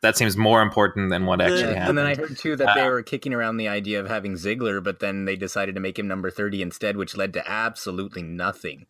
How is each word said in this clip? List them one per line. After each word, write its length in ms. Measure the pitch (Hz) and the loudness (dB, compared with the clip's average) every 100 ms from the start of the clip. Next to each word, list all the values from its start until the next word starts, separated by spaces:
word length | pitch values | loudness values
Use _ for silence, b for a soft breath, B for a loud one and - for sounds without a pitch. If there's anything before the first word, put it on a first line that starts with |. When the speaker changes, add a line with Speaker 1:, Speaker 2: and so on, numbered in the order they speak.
Speaker 1:
that 140 | 110 110 | 2 4
seems 200 | 113 98 | 2 4
more 240 | 110 113 | 6 8
important 480 | 107 110 101 104 95 | 6 6 4 4 0
than 160 | 87 92 | 2 2
what 140 | 90 | 4
Speaker 2:
The 60 | 90 | 4
Speaker 1:
actually 300 | - - 92 | 4 2 0
Speaker 3:
And 220 | 90 143 | 2 2
then 80 | 143 | 2
I 40 | |
Speaker 1:
happened. 200 | 143 156 | 0 -4
Speaker 3:
heard, 80 | 131 | -6
too, 180 | 160 147 | -4 2
that 180 | 135 - | 4 4
they 60 | |
Speaker 1:
Uh, 80 | 131 | 4
Speaker 3:
were 120 | 127 | 0
kicking 300 | 113 139 139 | -2 -6 -4
around 240 | 120 113 113 | -2 -2 -2
the 100 | 107 | -2
idea 300 | 104 101 104 | -2 -2 -4
of 80 | 98 | -2
having 260 | 110 101 | -4 -4
Ziggler, 500 | 92 95 117 117 98 | -4 -2 -2 -2 -2
but 160 | 92 90 | -4 -4
then 260 | 101 98 95 | -6 -4 -4
they 100 | 95 | -4
decided 380 | 95 - 98 95 | -4 -4 -4 -4
to 60 | |
make 160 | 95 95 | -6 -4
him 100 | 101 | -4
number 220 | 95 92 | -4 -4
thirty 320 | - 104 98 | -4 -4 -2
instead, 340 | 90 - 107 101 | -6 -4 -4 -4
which 200 | 92 - | -6 -4
led 160 | 98 | -4
to 160 | 87 85 | -4 -6
absolutely 720 | 107 113 113 - 90 98 - | -4 -4 -6 -8 -8 -8 -10
nothing. 600 | 82 85 90 - 90 71 - | -10 -6 -4 -4 -10 -12 -8